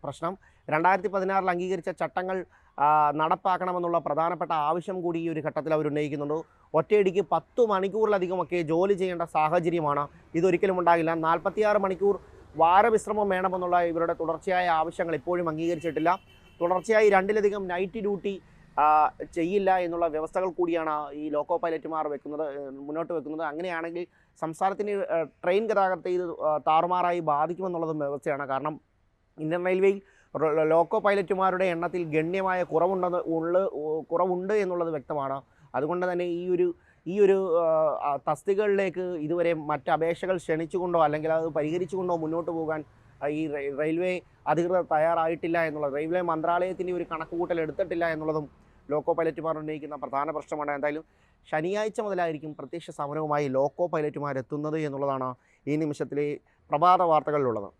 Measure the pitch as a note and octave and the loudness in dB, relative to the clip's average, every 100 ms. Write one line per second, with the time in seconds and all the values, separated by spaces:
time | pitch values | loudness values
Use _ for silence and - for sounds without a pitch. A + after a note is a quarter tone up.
0 | C#3+ - E3 G3 _ _ - D#3 F3 F#3+ | -12 -6 -6 -8 _ _ -4 2 4 4
1 | F#3+ F#3+ F#3+ F#3+ F#3 F3 F3+ F#3 F#3 E3+ | 0 -2 0 0 2 0 -2 -4 -4 -4
2 | E3 F#3 F#3 F#3+ - _ _ - D3 D3+ | -4 -4 -4 -4 -6 _ _ 0 4 6
3 | D3 D3 D#3+ F3+ G3 F3+ F#3 F3+ F3 E3+ | 4 2 0 0 0 0 -2 -2 0 0
4 | C#3+ D3 E3 E3+ D#3+ D#3+ D3 F3 F3+ F#3 | 0 0 0 -2 -2 0 0 0 -2 -4
5 | E3+ E3 E3 D#3 D3 D3+ D3 D#3 D3+ D3 | -4 -2 -4 -4 -4 -4 0 0 0 -2
6 | D3+ C#3+ D3 D#3+ - _ _ D#3+ D#3 G#3 | -2 -4 -4 -4 -6 _ _ 0 4 4
7 | F#3+ F3+ E3 E3 - - A3+ G3 F#3+ G#3 | 4 2 0 -2 -2 2 2 2 0 0
8 | G#3+ G3 F3 F#3 E3 F3 D#3 E3 G3 F#3+ | 2 2 0 -2 -2 -2 0 2 2 2
9 | F#3 E3+ E3+ D#3+ D#3 F3 E3+ E3 D3 C#3+ | 0 -4 -2 0 2 2 2 0 0 0
10 | C#3+ - - E3 F#3+ F3+ F#3+ F3+ E3+ E3+ | -4 -10 -6 0 2 4 2 2 4 4
11 | D#3+ E3 D#3+ E3+ F#3+ G#3+ G#3+ G#3 F#3+ F3+ | 2 0 2 2 0 0 2 2 0 0
12 | G3+ F#3 - - - D3+ E3 F#3+ A3+ G#3+ | 0 0 -6 -20 -8 2 6 6 6 4
13 | G#3 G#3+ G3+ F#3 F#3+ F#3 F3+ F3 F3 E3 | 0 -2 0 0 0 -2 2 2 2 0
14 | E3+ E3+ D#3+ D#3+ G3 F3+ F3+ D#3+ E3 F3+ | -2 -2 -4 -4 0 0 2 2 0 -2
15 | E3+ D#3 E3+ F3 E3+ D#3 E3+ E3 E3 D3 | -2 -2 -2 -2 -2 -2 -2 -2 -2 0
16 | E3 F#3+ - - - - F3 F3+ A3 A3 | 0 0 -4 -20 -16 -4 0 0 2 6
17 | G#3+ F#3+ G3 G#3+ G3+ G3+ F#3 F3 F#3+ A3+ | 6 6 4 2 0 -2 -4 -4 -4 -4
18 | G3+ G3 G3+ F#3 - - - - D3+ D#3 | -4 -2 -4 -8 -12 -20 -6 2 4 6
19 | D3 - D3+ E3+ E3+ G3+ F#3+ F#3 F3 E3+ | 4 -2 -8 -4 0 2 2 2 0 -2
20 | E3+ D3+ D#3+ F#3 F#3 D#3+ E3+ E3 D#3 D3+ | -2 -2 -4 -2 -2 -2 0 0 -2 -4
21 | C#3+ D3 D3+ D3 D3 E3+ E3+ D#3+ D#3 D#3+ | -6 -8 -4 -4 -2 -2 -2 -4 -4 -4
22 | D3+ C#3+ D3 D3+ D#3 C#3+ C#3 C#3 C#3+ D#3+ | -4 -6 -8 -6 -6 -6 -10 -12 -8 -6
23 | E3 E3 C#3+ D#3 D#3 D3+ F#3 E3 E3 F3+ | -4 -6 -6 -6 -6 -6 -6 -6 -6 -8
24 | F3 _ _ - D#3+ D#3+ F#3+ G3+ G#3 G3+ | -12 _ _ -10 -8 -2 -2 -2 -4 -4
25 | F3+ E3 D3+ _ F3 G3 A3 G3+ F#3+ F3+ | -2 -2 -2 _ 0 0 2 2 2 0
26 | F3+ F3+ F3 - D3+ D3+ D#3+ D#3+ F3 F3+ | -2 -2 -2 -2 0 0 4 4 4 2
27 | F3 F3 D#3+ D3 D#3+ E3+ F#3 E3+ D#3+ D#3 | 2 0 0 0 0 -2 -4 -2 -2 -2
28 | C#3+ C#3 D#3+ C#3 C3+ C3+ D3+ D3 _ _ | -4 -4 -4 -4 -2 -4 -4 -8 _ _
29 | _ _ _ - D#3 F3 F3+ F#3 G3 G3 | _ _ _ -8 -2 0 0 4 4 2
30 | - _ _ C#3 D#3+ D#3 D#3 E3 E3 A3 | -4 _ _ -2 2 2 4 4 4 2
31 | G3+ G3+ E3+ F#3+ F#3+ F3+ F#3+ E3 F3 F3+ | 2 2 0 2 2 2 0 0 -4 -4
32 | E3 D#3 D#3+ F#3+ F#3+ F#3 F3 D#3 F3+ F#3+ | -2 0 0 0 0 0 0 2 2 2
33 | F3+ F3 - E3 E3 F3+ F#3+ C#3+ D3+ D#3+ | 0 -2 -2 -2 0 0 0 -4 -4 -6
34 | - E3+ F#3 F3+ F#3+ G#3+ F#3 F3 E3 D3+ | -2 0 0 0 0 0 0 -2 -2 -4
35 | B2+ D3 C3+ C3+ - _ - B2+ D3+ F3 | -6 -4 -4 -6 -10 _ -8 -4 -2 -2
36 | F3+ F3 F3 E3+ F3+ F3 F3+ E3+ _ _ | -2 -2 -2 -4 0 2 0 -2 _ _
37 | E3 G3+ G3 G3 F#3+ E3 E3 D#3+ D#3 - | -4 4 4 4 4 2 4 4 2 2
38 | D3 D#3 - D3+ - G3 G#3+ G3 F#3+ F3 | -2 -2 -2 -2 0 2 2 2 0 -2
39 | F3+ F3 D3+ F3 E3+ D#3+ D3 D3 F3 D#3 | -4 -4 -2 2 2 0 -2 -2 0 2
40 | E3 E3+ F#3 F#3 - D#3+ E3 F#3 F3+ E3+ | 2 0 -2 -2 -2 -2 -2 -2 0 4
41 | D3+ D3+ D#3 D#3+ D#3+ D3+ D3+ F3 F3+ F#3+ | 4 2 0 0 0 -2 -2 -2 -2 -4
42 | F3+ E3+ D#3 E3 E3+ E3 D#3 D#3 D3 _ | -2 -2 -2 -4 -2 -4 -4 -4 -8 _
43 | - - D3 D3+ D#3 C#3+ C#3 C#3 D#3 E3 | -20 -6 -4 -2 -4 -4 -4 -2 -2 0
44 | F3+ F3+ - _ - D#3 F3 F3+ D3+ D#3 | -2 -4 -8 _ -2 0 2 0 2 2
45 | E3 E3+ D#3+ E3 E3+ E3+ D#3+ D3+ C#3+ C#3+ | 2 2 0 -2 -2 0 0 -2 -4 -2
46 | D#3+ F3+ F3 D#3+ D#3+ F3 F#3 F#3 F3+ F3 | -2 -2 -2 -2 0 0 0 -4 -4 -6
47 | E3+ D#3+ D#3+ E3+ F3 E3+ D#3 C#3 F#3 E3+ | -6 -8 -6 -6 -2 -2 -4 -4 -4 -2
48 | E3+ D#3 D#3 D#3 C#3+ - _ _ - D3 | -2 -2 -2 -4 -4 -14 _ _ -4 -4
49 | C#3+ E3 D#3+ D3+ D#3+ D#3 D3+ D#3 D3 D3 | 0 0 0 -2 -4 -4 -6 -8 -10 -10
50 | C3+ C3+ D3+ D3+ - D#3 D3 C#3+ D3 D3+ | -4 -2 -2 -4 -6 -6 -4 -2 -2 -4
51 | - _ _ _ - D#3 E3+ G3+ A3 A#3 | -10 _ _ _ -6 -4 -2 -2 -4 -4
52 | G#3 F#3 E3+ D3+ D#3 D3 C3+ E3+ - D#3+ | -4 -2 -2 -4 -10 -12 -12 -12 -12 -8
53 | C#3+ D3+ D3+ D3 C#3+ C3 C#3+ - F3 D#3+ | -6 -4 0 0 2 2 2 0 -2 0
54 | D3 C#3+ C#3+ C3+ B2 D3 D3+ D#3+ D3+ C3+ | -2 -2 -4 -4 -4 -6 -4 -2 -4 -2
55 | C#3 C3+ B2+ B2+ _ _ C#3 D3+ D#3 D3 | -2 -2 -4 -8 _ _ -4 -2 -2 -4
56 | C3 C#3+ D3 C#3+ _ _ - D3 F3 F#3 | -4 -2 -2 -4 _ _ -4 4 6 6
57 | F3 D3+ D3+ D3 C3 G#2+ G2 | 6 4 2 0 0 -2 -6